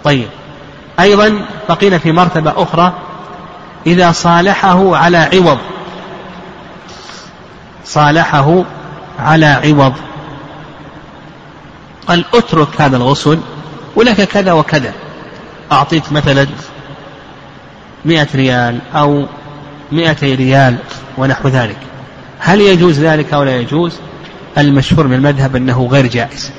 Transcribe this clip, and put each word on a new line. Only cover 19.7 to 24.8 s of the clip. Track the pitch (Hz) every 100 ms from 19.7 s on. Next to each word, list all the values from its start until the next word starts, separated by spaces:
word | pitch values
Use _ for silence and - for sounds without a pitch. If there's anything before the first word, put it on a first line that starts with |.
| - -
مائتي | 147 165 151 143 131
ريال | 131 135 135 120 - - - -
ونحو | 135 131 139
ذلك، | 131 117 101 - - - - - -
هل | - 190
يجوز | 202 185 175 147
ذلك | 160 156 147
أو | 151
لا | 139 127
يجوز؟ | 117 147 175 - - - - - - -
المشهور | 143 139